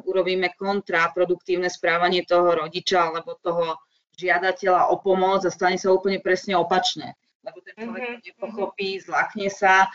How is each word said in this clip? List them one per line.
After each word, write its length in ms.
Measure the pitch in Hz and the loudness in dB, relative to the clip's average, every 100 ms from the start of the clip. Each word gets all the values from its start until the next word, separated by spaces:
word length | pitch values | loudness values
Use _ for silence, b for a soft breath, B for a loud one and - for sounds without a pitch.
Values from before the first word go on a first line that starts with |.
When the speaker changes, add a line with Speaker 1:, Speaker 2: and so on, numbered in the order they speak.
| 185 | -2
Speaker 1:
urobíme 480 | 190 180 185 180 - | 0 0 0 -2 -4
kontraproduktívne 1120 | 196 202 - 170 170 180 175 175 - 180 185 | -4 -4 -2 0 0 2 0 0 -2 -2 -2
správanie 560 | - 175 170 175 180 | -2 -2 2 2 2
toho 320 | 170 175 175 165 | 2 4 4 2
rodiča 560 | 156 175 - 180 165 | -2 -6 -2 0 0
alebo 240 | 160 165 165 | -2 -10 -8
toho 320 | 180 170 165 160 _ _ _ - | -4 -2 -2 -4 _ _ _ -6
žiadateľa 760 | 180 175 185 185 185 180 - | 0 0 0 0 2 4 4
o 120 | 175 | 2
pomoc 400 | 196 185 185 190 | 2 2 4 2
a 80 | 180 | 0
stane 240 | - 185 185 | 0 0 0
sa 160 | 190 | 2
úplne 280 | 185 196 190 | 2 2 -2
presne 320 | 180 185 - 180 | 0 -2 0 0
opačné. 600 | 165 185 180 151 160 - _ _ | 2 0 0 -4 -10 -18 _ _
Lebo 160 | - 185 | -18 -18
ten 120 | 185 - | -18 -14
človek 280 | 233 226 | -12 -10
to 80 | 240 | -10
Speaker 2:
Mhm, 80 | 240 | -12
mhm. 60 | 185 | -16
Speaker 1:
nepochopí, 640 | - 226 214 185 - 196 190 | -14 -12 -6 -8 -6 -6 -8
zlakne 460 | 170 175 180 214 196 | -6 -4 -4 -4 -6
sa. 360 | - 196 190 190 | 0 4 4 4